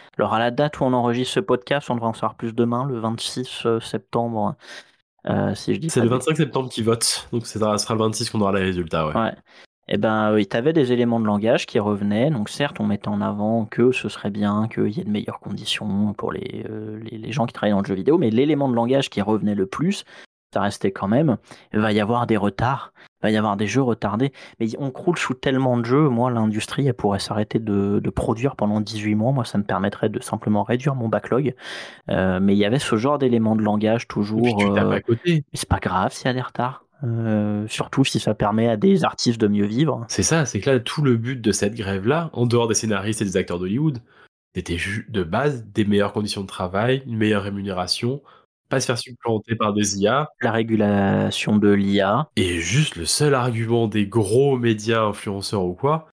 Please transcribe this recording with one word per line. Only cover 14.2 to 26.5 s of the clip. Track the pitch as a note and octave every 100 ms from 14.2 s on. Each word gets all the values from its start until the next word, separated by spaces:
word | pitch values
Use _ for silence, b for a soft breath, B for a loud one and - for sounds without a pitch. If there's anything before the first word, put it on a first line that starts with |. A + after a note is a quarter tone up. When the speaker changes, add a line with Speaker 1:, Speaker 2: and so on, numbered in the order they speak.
| A2+
Speaker 1:
bien | G2+ G#2 G#2 A2+
qu'il | G#2+ G#2
y | A#2+
ait | F#3
de |
meilleures | G#2 G#2 G#2
conditions | - G2+ G#2+ - G#2+ G2 G#2
pour | G2+ -
les, | - - A2 G#2+
euh, | G#2+ G#2+ G#2+ A2+
les, | A2+
les | A2
gens | A#2+ A#2
qui |
travaillent | - G#2
dans | G2+
le | G2
jeu | F#2+
vidéo, | F#2 E3+
mais | B2
l'élément | G#2+ D3 D3 C#3
de | A#2
langage | A#2 C3+ C3
qui | -
revenait | G2 A2 G#2 G2+
le | F#2+
plus, | - E3 G3+ - B B _ _
ça | -
restait | G2+ - G2+
quand | - G2
même, | A#2+ D#3+ G#2+ B B B
il | -
va | G#2+
y | G#2
avoir | G#2 A#2+ A#2
des | A2
retards, | G2+ - A#2 C3+ - _ b _
il | G#2+
va |
y | G#2+
avoir | G#2+ G2+
des | G#2
jeux | A#2
retardés. | C3 G#2+ G#2 G#2+ C#3 - B B
Mais | A2+ B2
on | C#3
croule | - - E3
sous | -
tellement | B2+ D3 C3 C3 A#2+
de | A#2
jeux, | C3+ D#3
moi, | A#2 B2+
l'industrie, | A#2 A2